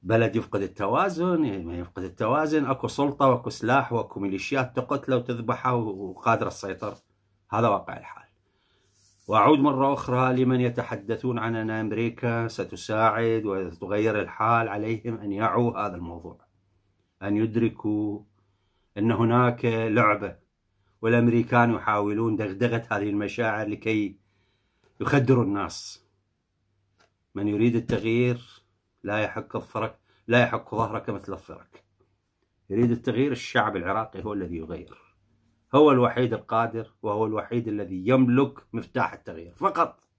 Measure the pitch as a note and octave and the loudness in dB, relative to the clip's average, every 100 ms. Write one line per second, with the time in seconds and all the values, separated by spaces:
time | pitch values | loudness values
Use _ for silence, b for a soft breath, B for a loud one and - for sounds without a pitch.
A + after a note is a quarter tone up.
0 | F2+ A#2 A2+ A2+ - G#2 G2 - G2+ B2+ | 2 2 4 0 -4 -4 -4 -4 -2 0
1 | G3 E3 F3 F3 C#3+ G2 E2 F2 F2 - | 0 0 0 2 0 -2 -6 -8 -10 -8
2 | F#2 F2+ A2 C#3 D#3 D#3 C3+ C3 A#2 - | -10 -4 0 0 2 0 0 -2 -4 -2
3 | C#3+ C#3 C#3 B2 B2 - A2+ C3 B2+ A#2 | -2 2 4 4 0 -6 2 2 2 -4
4 | - - G2 F#2+ - C3+ B2 - B2 C3+ | -4 -6 -4 -4 -4 -2 -2 -4 -4 -4
5 | - B2+ B2 A#2 A2+ A#2+ B2+ B2 A2 F#2+ | 0 -2 -2 -6 -4 -2 0 0 -2 -6
6 | G2 F#2 - A2 G2+ - G2 F#2+ G#2+ G2+ | -10 -4 0 0 0 -6 -10 -8 -8 -10
7 | _ _ _ _ _ G#2 A2+ G2 - - | _ _ _ _ _ 0 2 0 -4 -14
8 | - - - _ _ _ _ _ _ _ | -14 -20 -20 _ _ _ _ _ _ _
9 | _ _ - G#2+ G#2+ D3+ C#3 C3 C3+ C#3 | _ _ -2 4 6 6 4 4 2 0
10 | - B2 B2+ B2+ B2+ B2+ B2 A#2+ - A#2 | 0 2 2 4 4 4 2 -2 -6 -8
11 | - A2 B2+ A#2+ A2 A2+ A2 A2 A2 G#2 | -6 -4 -2 -4 -2 -2 -2 -4 -4 -2
12 | A#2 A#2 B2 A#2 A#2 - F#2 - - G#2+ | -2 -2 -2 0 -2 -4 -8 -8 -6 2
13 | A2+ G#2+ A#2 A2+ G#2+ G2 F#2 E2 F#2+ G#2 | 2 2 0 0 0 -4 -4 -8 -4 0
14 | A2 G#2+ F#2+ - A2 A#2 A2+ G2+ G#2+ A2+ | 2 0 -2 -2 2 2 2 -4 -4 -4
15 | A#2+ A2 G2+ G2 A2 F#2+ A#2+ G#2 G#2 F2 | -6 -8 -6 -2 0 2 0 0 -6 -6
16 | E2+ E2+ E2+ - _ _ _ _ _ _ | -12 -12 -14 -18 _ _ _ _ _ _
17 | _ _ G2 G2+ A2 A2 A#2 - G#2+ G#2+ | _ _ -2 0 0 2 0 -2 -4 -2
18 | G#2+ G#2 - _ _ _ _ _ _ - | -2 -6 -12 _ _ _ _ _ _ -2
19 | A2 G#2 A2+ A#2+ B2 A#2+ B2 A2+ A2+ G#2+ | 0 2 4 4 4 2 -2 -2 0 2
20 | G#2+ G#2 G2+ - _ _ _ _ _ _ | 4 2 -2 -10 _ _ _ _ _ _
21 | A2+ A#2+ A#2 A#2 A#2 B2 A#2+ A2 - G#2+ | 2 4 4 4 2 4 4 2 0 0
22 | G#2 G#2 A2+ G#2+ G#2+ F#2+ A#2+ A#2 - G#2 | 0 0 -2 -2 -4 -2 0 -2 -2 -4
23 | G#2 G#2 G#2 - A2+ G#2+ G#2+ G#2+ A2 A2 | -2 -2 -4 -2 -2 -2 -4 -4 -2 0
24 | G2+ G2 _ _ _ _ _ _ _ _ | -2 -6 _ _ _ _ _ _ _ _
25 | G#2+ C#3 B2 C3 G2+ G2+ F2+ - - - | 2 2 6 4 4 0 -4 -8 -14 -18
26 | _ _ _ _ _ _ _ _ _ _ | _ _ _ _ _ _ _ _ _ _
27 | _ _ _ G2 G2+ G#2 A#2 A#2 A#2 A2+ | _ _ _ -4 -2 2 2 2 -2 -2
28 | A2 A#2 B2 B2 - - _ _ _ _ | 0 2 2 0 -6 -20 _ _ _ _
29 | F#2+ G#2 G#2 - - A#2 - - A2 - | -6 -2 -2 -4 -8 -8 -8 -6 -6 -8
30 | _ _ - A#2+ A#2 A2 - G#2+ G#2+ G#2+ | _ _ 2 4 4 0 -6 -4 -2 -4
31 | - G2+ - F#2 - - - - _ _ | -6 -8 -8 -12 -12 -20 -20 -20 _ _
32 | _ _ _ _ _ _ _ G2 A#2+ A#2 | _ _ _ _ _ _ _ 2 2 2
33 | B2 A2+ C#3+ A#2+ - B2 G#2+ G2 F2 G2+ | -2 0 0 -2 -2 0 0 0 -2 -2
34 | G#2+ G2 G#2 G2+ F2+ E2+ D#2+ E2 D2+ - | -4 -8 -8 -6 -6 -8 -8 -12 -12 -20
35 | _ _ _ _ _ _ _ C#3 D3+ C3 | _ _ _ _ _ _ _ 6 8 8
36 | A#2+ - B2 A2 - A2+ A2+ A2+ G#2+ _ | 4 2 0 0 -2 -2 -2 -4 -10 _
37 | A2 G#2 A2 G#2+ - A#2+ A2+ G#2 F#2+ F#2 | -4 -2 -2 -2 -2 -4 -2 -6 -6 -6
38 | F#2 C3 B2+ B2 C3+ - _ A2+ - - | 2 4 6 6 4 -2 _ -10 -6 -4
39 | F2+ G2+ - E2 E2+ - F#3+ F#3+ E3 - | -4 -6 -14 -14 -16 -2 -2 0 -2 -4
40 | _ | _